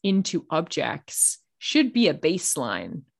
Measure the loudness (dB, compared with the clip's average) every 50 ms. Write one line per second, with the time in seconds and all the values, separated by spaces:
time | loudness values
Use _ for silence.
0 | 0 2 2 2 2 0 -2 -4 -4 -2 -2 -2 -2 -2 -4 -4 -4 -4 -4 -6
1 | -10 -8 -2 0 0 0 0 -4 _ _ _ _ -4 2 4 4 4 4 4 4
2 | 4 4 4 2 0 0 0 0 -2 -2 -2 -2 -2 -4 -4 -6 -6 -8 -12 -12
3 | -14 _ _